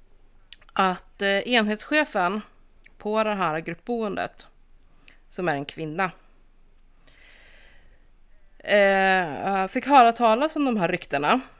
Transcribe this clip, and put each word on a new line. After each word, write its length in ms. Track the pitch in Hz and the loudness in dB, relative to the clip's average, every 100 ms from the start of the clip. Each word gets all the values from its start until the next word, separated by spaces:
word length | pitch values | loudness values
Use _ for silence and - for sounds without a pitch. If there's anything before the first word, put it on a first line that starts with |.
| - - - - - - - | -20 -20 -20 -20 -20 -20 -8
Att, 480 | - 190 180 - - | -2 -2 -2 -10 -6
eh, 60 | 196 | -2
enhetschefen 1120 | 196 - 247 208 214 - 302 294 202 175 208 - - - _ _ - | -2 0 0 0 -2 -2 -2 0 0 -2 -2 -8 -20 -20 _ _ -12
på 260 | 208 220 | -4 -2
det 100 | 214 | -2
här 260 | 202 170 160 | -2 -2 -4
gruppboendet, 880 | 165 170 - 233 214 175 - - - _ - - _ - - - _ | -6 -10 -8 -6 -4 -6 -8 -10 -20 _ -20 -20 _ -20 -20 -20 _
som 180 | - 175 | -6 -4
är 80 | 143 | -4
en 100 | 143 | -6
kvinna, 460 | - 156 160 185 - _ _ _ _ - _ _ _ - - - - - - - - - - - - - - - - | -10 -10 -6 -6 -8 _ _ _ _ -20 _ _ _ -20 -20 -20 -20 -20 -20 -20 -20 -20 -20 -20 -20 -20 -20 -20 -14
eh, 1080 | - 208 196 196 190 190 165 117 151 196 190 | 0 2 4 4 2 2 0 -4 -4 -2 -2
fick 200 | 254 254 | -4 4
höra 240 | 277 233 | 6 6
talas 420 | 233 233 220 302 302 | 6 2 2 0 -2
om 100 | 277 | -2
de 120 | 214 | 0
här 100 | 170 | 0
ryktena, 520 | 180 - 139 147 247 - - | -2 -4 -2 2 2 0 -16